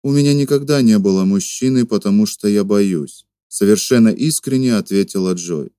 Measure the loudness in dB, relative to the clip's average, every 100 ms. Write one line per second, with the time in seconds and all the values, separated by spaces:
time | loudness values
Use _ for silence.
0 | 0 0 2 0 0 -2 0 2 4 2
1 | 2 0 0 0 -4 -4 -2 0 0 -2
2 | 0 0 0 -2 -2 -2 0 0 0 -2
3 | -6 -16 _ _ _ -2 2 2 2 4
4 | 4 2 -4 -4 -4 -2 0 -2 0 -2
5 | -2 -2 -2 -4 -6 -8 -8